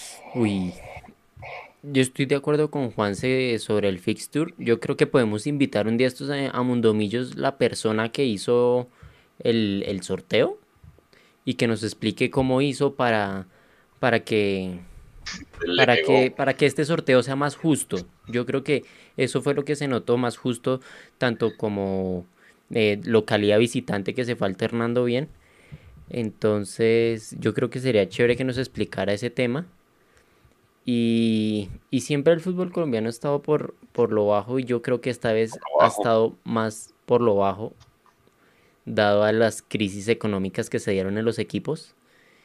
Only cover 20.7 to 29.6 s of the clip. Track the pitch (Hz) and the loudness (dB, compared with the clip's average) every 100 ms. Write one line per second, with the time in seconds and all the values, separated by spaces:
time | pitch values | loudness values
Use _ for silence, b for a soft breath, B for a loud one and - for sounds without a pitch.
20.7 | 131 B B B - 127 113 113 - 110 | -4 B B B -4 -2 0 -2 -2 -4
21.7 | 101 98 95 92 90 87 b b b - | -2 -2 -2 -2 -4 -8 b b b -6
22.7 | 113 107 104 107 113 107 107 104 104 117 | 0 2 0 2 2 4 2 4 4 4
23.7 | 131 - 101 98 101 123 117 101 92 113 | 0 -4 -4 -4 -4 -4 -2 -4 -2 -4
24.7 | 117 117 120 123 123 156 b b b b | -2 -2 0 0 0 -4 b b b b
25.7 | b b b - - 110 101 110 104 98 | b b b -10 -6 -6 -2 0 0 -2
26.7 | - 113 113 117 113 110 - 113 104 123 | 0 2 4 2 -2 -8 -4 -2 0 -2
27.7 | 131 131 107 95 - 120 123 131 123 127 | -2 0 2 2 2 2 2 -2 -2 -4
28.7 | - 107 - 98 104 120 123 123 127 | -4 -4 -2 -2 -2 -2 -2 -2 -2